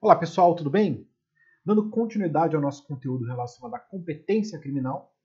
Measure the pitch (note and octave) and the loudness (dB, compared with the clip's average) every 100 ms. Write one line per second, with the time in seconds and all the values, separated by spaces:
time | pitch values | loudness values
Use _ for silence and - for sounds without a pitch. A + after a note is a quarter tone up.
0 | A3 E3+ E3 - F3 E3+ D3 E3+ G#3 - | 6 4 4 4 4 4 0 2 2 -2
1 | - _ _ _ _ _ - G#3+ G#3+ A3+ | -10 _ _ _ _ _ 0 0 2 -2
2 | A3+ G#3 F#3 D3 D#3+ D#3 C#3+ C#3 _ C#3 | -2 -2 -2 0 0 0 -2 -6 _ -10
3 | C3 B2+ A#2 B2 A#3+ - - - _ G3 | -6 -6 -6 -6 -8 -10 -14 -14 _ -14
4 | E3+ D3+ - G#3+ G#3 D#3+ C#3 C#3 B2+ D3+ | -10 -10 -2 -2 -2 -8 -8 -4 -4 -6
5 | - _ | -10 _